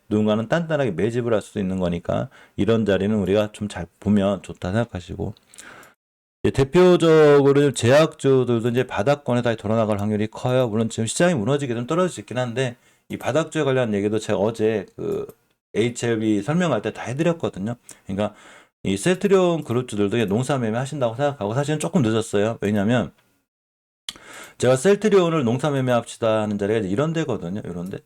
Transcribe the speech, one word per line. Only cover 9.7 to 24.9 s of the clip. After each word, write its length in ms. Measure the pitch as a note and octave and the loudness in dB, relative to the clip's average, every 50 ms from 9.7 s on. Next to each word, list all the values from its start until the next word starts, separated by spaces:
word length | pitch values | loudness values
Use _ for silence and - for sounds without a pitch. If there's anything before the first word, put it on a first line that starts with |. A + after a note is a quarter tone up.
| A2 A#2 A2 G#2 G#2+ G2 | 0 0 0 0 0 -2
확률이 260 | G#2 G#2+ G#2+ G2+ G#2+ | -2 -2 -2 -2 -2
커요. 400 | G#2+ - - - B2+ B2+ B2+ B2+ A#2 | -4 -6 -6 -4 0 0 0 0 0
물론 200 | G2+ A2+ A2+ A2+ | 0 -2 -2 -2
지금 180 | - - A2+ | -4 -4 -6
시장이 280 | A2 - - F3 F3+ F3+ | -4 -2 0 0 2 0
무너지게 400 | B2+ G2 B2 C#3+ C#3+ C#3 B2 A2+ | 0 0 -2 -2 -2 -2 -4 -6
좀 120 | A#2 A#2+ | -6 -4
떨어질 240 | A#2+ D#3+ F3 F#3 F3+ | -4 -2 -2 -2 -2
수 100 | - - | -4 -8
있긴 180 | G2+ - A#2 B2+ | -12 -10 -6 -6
한데, 380 | B2+ A#2+ A2+ B2+ C3+ B2 B2 - _ _ _ _ _ - | -6 -4 -4 -4 -4 -4 -6 -10 _ _ _ _ _ -12
이 80 | - | -12
바닥주에 460 | - - A2+ A#2+ D#3 D#3+ D#3 - D#3+ D3 | -8 -4 -2 -2 -2 -2 -2 -2 -2 0
관련한 320 | C3+ C3 C3 B2 A2+ G#2 | 0 2 0 0 0 0
얘기도 240 | G2 G2+ G#2 A2 G#2+ | -2 0 0 -2 -2
제가 200 | - - G#2 F2+ | -2 -2 -2 0
어제 480 | G2 A2 A2+ - G#2+ A2 A2+ G2+ F2 - _ | 0 -2 0 0 0 0 0 -2 -4 -8 _
그 300 | - F2 E2 E2 - - - - _ _ _ _ _ _ _ - | -10 -6 -6 -6 -6 -8 -10 -14 _ _ _ _ _ _ _ -2
에이치아이브이 680 | G2+ A2+ B2 A#2 - - A#2+ A#2 A2 A2 A2 G#2+ G2+ F#2+ | -2 -2 -2 -2 -4 -2 -2 -2 0 2 2 0 0 0
설명할 400 | - D3+ F3 F3+ E3 B2+ G#2+ - | 0 0 0 0 0 0 -2 -2
때 100 | A2 - | -4 -6
다 100 | - - | -8 -8
해드렸거든요. 720 | G#2+ B2 C#3 D#3+ F3 E3 - - G2+ - F2+ F#2+ A2 A#2+ - _ - - _ _ | -8 -4 -2 0 0 -2 -2 -4 -6 -6 -6 -6 -8 -8 -10 _ -20 -20 _ _
그러니까 280 | - F#2+ F#2+ G#2 G#2 - - - - - - - _ _ _ - | -8 -4 -2 -4 -4 -4 -10 -20 -20 -20 -20 -20 _ _ _ -4
이 160 | F2+ G2 G2 | -4 -2 0
셀트리온 680 | - E3+ F#3 F#3 - G3 G3 F#3+ F3+ F3 E3+ D#3 - | 0 0 0 0 2 4 4 4 4 4 0 -2 -2
그룹주들도 540 | - A2+ B2 B2 - - G2+ G2+ G2+ G#2 A#2+ | -2 -2 -2 -4 -4 -2 -2 0 0 0 0
이게 80 | A2+ | 0
농사 320 | F2+ G2 A#2 B2+ C3 D3 C3 | 0 0 0 0 0 -2 -2
매매 180 | A#2+ A2 G#2+ | -2 -2 -2
하신다고 380 | A#2+ C3+ C3+ D3+ D3+ B2+ A2+ A2+ | -4 -4 -6 -4 -4 -4 -2 -2
생각하고, 380 | B2 C#3+ C#3+ C3+ - G2 G2+ A2+ | -2 -2 -2 -2 -4 -6 -4 -2
사실은 240 | C3 C#3+ D3 D#3 D3+ | -2 -2 -2 -2 -4
조금 220 | - - - F#3+ B2+ | -4 -2 0 0 0
늦었어요. 560 | A2 A2+ A2 G#2+ - - G#2 G2+ A2+ A#2 - | 2 0 0 -2 -2 0 0 0 0 -2 -2
왜냐면 520 | - G2 G#2 G#2 F#2+ G#2+ B2 A#2+ F#2 - - _ _ _ _ _ _ _ _ _ _ _ _ _ _ _ _ _ _ - - - - - - - - - - - | -4 -2 0 0 0 2 0 0 -2 -4 -8 _ _ _ _ _ _ _ _ _ _ _ _ _ _ _ _ _ _ -18 -18 -18 -20 -20 -20 -20 -20 -20 -8 0
제가 180 | - A#2+ C3 | 2 2 2
"셀트리온을 680 | C3 - F#3+ | 4 4 2